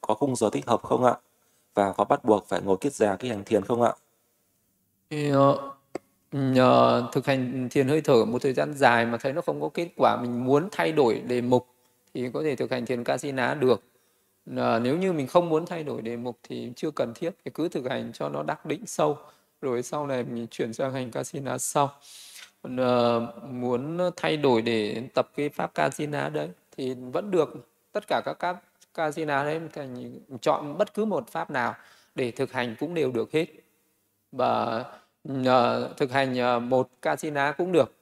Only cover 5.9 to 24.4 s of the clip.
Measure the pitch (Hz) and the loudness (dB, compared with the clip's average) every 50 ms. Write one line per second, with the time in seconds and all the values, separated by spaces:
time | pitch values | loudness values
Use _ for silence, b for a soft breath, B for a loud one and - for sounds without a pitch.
5.9 | _ - _ _ _ _ _ _ - 139 139 135 131 127 127 127 127 127 123 123 | _ -16 _ _ _ _ _ _ -4 -2 0 2 4 6 8 8 8 8 8 6
6.9 | 123 120 120 120 - 143 123 - 139 131 127 123 127 131 127 120 - 151 135 131 | 6 2 0 -2 -4 -4 0 2 0 0 0 -4 -4 -4 -6 -2 0 0 2 4
7.9 | 147 160 151 - 143 117 110 107 117 123 - 143 131 135 147 147 151 139 139 123 | 2 0 4 6 6 6 6 4 0 0 0 0 0 0 -2 -2 0 4 6 6
8.9 | 120 117 117 117 120 117 - 135 135 165 165 - 151 147 147 156 - - 170 170 | 6 6 4 2 0 -2 -2 -4 -4 -2 -2 -4 -4 -4 -4 -6 -4 -4 -6 -6
9.9 | - - 135 120 113 120 123 120 120 120 123 127 135 147 165 202 - - 165 165 | -2 2 4 4 4 2 -2 -4 -4 -2 0 4 4 4 2 0 -4 -2 -2 0
10.9 | 160 151 143 117 107 - - 120 123 123 120 123 127 123 - _ _ _ _ _ | 4 4 4 4 4 0 -2 -2 -2 -2 2 4 2 2 2 _ _ _ _ _
11.9 | _ _ _ _ _ - 123 127 113 143 156 156 139 - 131 117 131 127 120 110 | _ _ _ _ _ -8 -8 -6 -6 -4 -2 -2 -2 -2 -2 -4 -2 -4 -4 -4
12.9 | 131 120 123 123 143 135 135 143 139 135 123 127 139 156 131 127 120 104 _ _ | -4 -4 -2 -2 -4 -2 -2 -6 -2 -2 0 0 0 2 4 4 4 2 _ _
13.9 | _ _ _ _ _ _ _ _ _ _ _ - 131 127 123 123 120 113 120 123 | _ _ _ _ _ _ _ _ _ _ _ -10 -4 -2 0 2 2 2 2 0
14.9 | 139 170 185 190 180 156 139 127 - 175 175 170 156 156 165 175 185 170 156 143 | 0 0 0 0 0 -2 -4 2 2 2 2 4 0 0 0 -2 -8 -8 -8 -8
15.9 | 123 120 113 113 120 117 120 123 117 _ _ - 131 123 120 117 123 - - 160 | -8 -8 -6 -8 -8 -6 -8 -8 -10 _ _ -12 -10 -10 -8 -10 -10 -6 -6 -6
16.9 | 147 - 135 117 123 - - 160 196 _ _ - - - 151 175 165 170 127 131 | -2 -2 -4 -4 -4 -6 -6 -8 -8 _ _ -14 -6 -4 -4 -2 -2 -4 -4 -4
17.9 | 135 120 117 117 113 - 147 147 143 143 151 151 151 - - 156 - 170 - - | -4 -4 -6 -8 -8 -6 -6 -6 -4 -4 -4 -4 -6 -6 -4 -6 -6 -6 -6 -12
18.9 | - - 165 151 147 143 B B B B B B _ _ - 139 123 120 123 - | -2 0 0 0 0 -2 B B B B B B _ _ -4 -4 -2 -2 -4 -4
19.9 | - 151 147 143 135 127 123 139 123 117 117 113 - - 143 120 113 - 143 135 | -6 -6 -4 -4 -4 -4 -4 -4 -6 -8 -8 -10 -6 -6 -6 -6 -4 -4 -4 -4
20.9 | 131 135 131 123 113 139 135 - - 143 135 127 127 131 - - - 151 143 139 | -2 -4 -6 -6 -6 -8 -8 -8 -8 -8 -6 -6 -6 -4 -6 -2 2 2 2 2
21.9 | - - B B B B B B B B B B B _ _ 127 127 127 127 127 | 0 -8 B B B B B B B B B B B _ _ -8 -4 0 2 2
22.9 | 123 123 120 120 117 117 117 117 - - - 131 127 123 123 123 123 120 135 147 | 4 4 4 4 4 2 0 -4 -8 -14 -14 -12 -8 -6 -2 0 0 0 -2 -4
23.9 | 165 175 180 180 170 - - 165 160 156 | -4 -2 -2 -2 -2 -2 -2 -2 -2 2